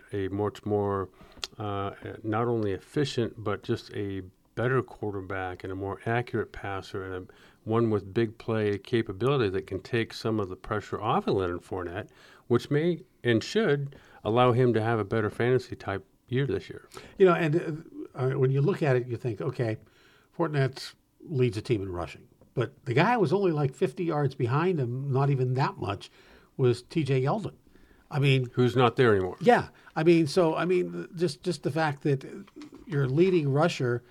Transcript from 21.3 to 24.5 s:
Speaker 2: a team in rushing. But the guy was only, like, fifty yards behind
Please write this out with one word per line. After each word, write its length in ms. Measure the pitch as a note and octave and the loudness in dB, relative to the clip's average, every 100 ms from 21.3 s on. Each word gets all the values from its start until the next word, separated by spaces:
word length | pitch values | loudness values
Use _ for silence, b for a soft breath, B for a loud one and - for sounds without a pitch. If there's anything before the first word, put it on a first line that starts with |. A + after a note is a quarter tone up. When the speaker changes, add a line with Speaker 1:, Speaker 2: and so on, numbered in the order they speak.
| B2+ B2 G#2 | 0 2 0
Speaker 2:
a 60 | |
team 200 | - G#2+ | -2 -2
in 80 | F#2+ | -2
rushing. 320 | F2 D#2+ - - _ - - | -6 -8 -10 -20 _ -8 -4
But 180 | A2 - - | -4 -6 -2
the 80 | |
guy 220 | A#2+ G3+ B3 | 2 4 4
was 140 | D3+ | 2
only, 200 | G3 F#3+ | 2 2
like, 220 | D3+ C#3+ - | 0 -2 -2
fifty 280 | F#3 E3 E3 | -4 -2 -2
yards 280 | D3 C#3+ | 0 -2
behind 460 | - A#2 | -2 0